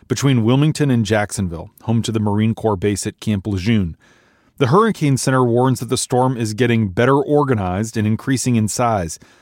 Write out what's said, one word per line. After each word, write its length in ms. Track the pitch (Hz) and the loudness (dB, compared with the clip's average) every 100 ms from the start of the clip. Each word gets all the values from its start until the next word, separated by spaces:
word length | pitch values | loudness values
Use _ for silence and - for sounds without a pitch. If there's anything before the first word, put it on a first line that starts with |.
| - | -8
between 340 | 120 139 127 | -2 0 2
Wilmington 480 | 110 131 156 147 143 | 2 2 2 0 0
and 140 | 117 98 | 0 2
Jacksonville, 680 | 107 104 - 92 82 87 _ | 0 -2 -4 -6 -6 -14 _
home 180 | - 113 | -2 -2
to 100 | 104 | 0
the 80 | 110 | -2
Marine 340 | 104 104 110 | 0 0 0
Corps 220 | 107 113 95 | 0 -2 0
base 320 | 104 101 107 | 0 -2 -6
at 140 | - | -6
Camp 260 | - 101 107 | -4 -2 -2
Lejeune. 480 | 95 95 113 87 - _ _ _ _ _ - | -4 0 0 0 -6 _ _ _ _ _ -4
The 100 | 127 | 2
Hurricane 480 | 180 220 - 147 131 | 2 2 0 0 0
Center 300 | - 131 123 | 0 2 2
warns 340 | 117 131 123 | 2 2 0
that 80 | 117 | -2
the 100 | 123 | -4
storm 380 | - 123 131 120 | 0 0 0 0
is 180 | 110 | -4
getting 360 | 107 120 113 104 | 0 2 2 0
better 260 | 90 123 139 | 2 2 2
organized 800 | - 147 139 110 92 92 113 113 | 2 2 2 0 0 -2 -4 -2
and 100 | 107 | -2
increasing 520 | 110 - 131 127 117 | -2 -2 -2 0 0
in 100 | 107 | 0
size, 500 | - 120 107 82 - - _ | -2 0 0 -4 -10 -20 _